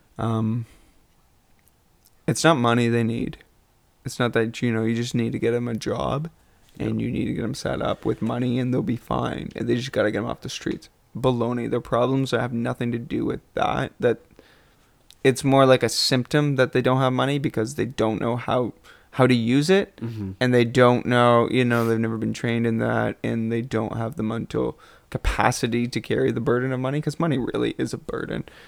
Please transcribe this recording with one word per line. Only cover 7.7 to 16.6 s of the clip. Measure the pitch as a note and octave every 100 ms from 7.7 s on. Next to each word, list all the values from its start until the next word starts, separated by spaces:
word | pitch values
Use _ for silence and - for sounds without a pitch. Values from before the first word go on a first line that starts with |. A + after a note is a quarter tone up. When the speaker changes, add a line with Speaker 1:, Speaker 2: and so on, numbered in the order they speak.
| -
Speaker 1:
up | - G#2+ -
with | A2+
money | A2 B2 B2+ A#2+
and | B2+
they'll | B2+
be | B2 B2
fine. | - B2 A#2+ - - -
And | A#2
they | A#2+
just | C3
gotta | - G#2
get | G2+
'em | A#2
off | A#2
the | C3
streets. | - - - - _ _ -
Baloney. | C3 B2 A#2 A#2+ A#2
Their | A#2+
problems | - A#2 B2 C3+ C3
have | A#2+ B2
nothing | A#2 A#2 B2+ A#2+
to | A#2+
do | B2 A2+ -
with | A#2+ - -
that. | - - F#2 -
That | B2 A2 - - - - _ _ _ _ - _
it's | C3+ C3
more | C#3 C3+ C3+
like | B2+
a | A2+
symptom | - - C3 A#2+ D3+ D3
that | C3